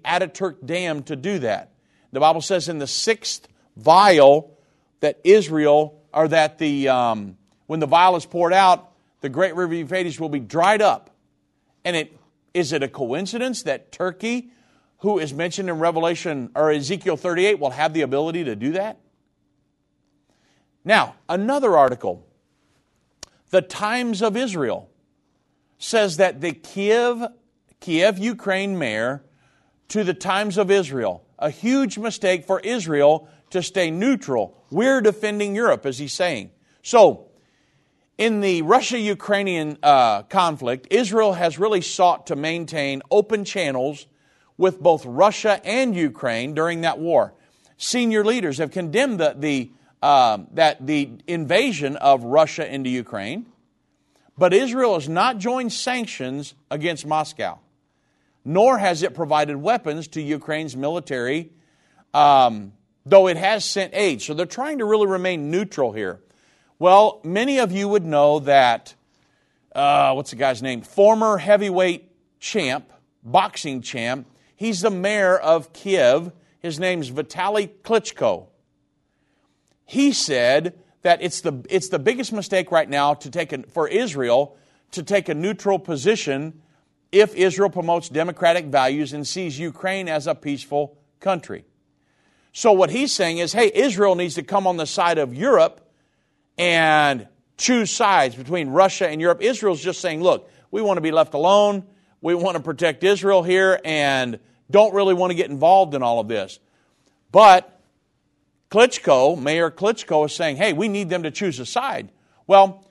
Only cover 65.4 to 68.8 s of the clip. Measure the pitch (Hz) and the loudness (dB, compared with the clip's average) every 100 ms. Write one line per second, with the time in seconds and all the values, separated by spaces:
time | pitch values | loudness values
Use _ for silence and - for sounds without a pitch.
65.4 | 143 175 208 - 123 107 98 90 _ _ | -4 -4 -4 -2 -4 -2 -8 -10 _ _
66.4 | _ _ _ _ 175 196 214 - 160 190 | _ _ _ _ 6 8 6 0 -6 -2
67.4 | 262 269 220 190 202 208 165 147 147 151 | 0 0 -2 -2 -2 -2 0 2 4 2
68.4 | 139 139 123 117 | 4 4 4 2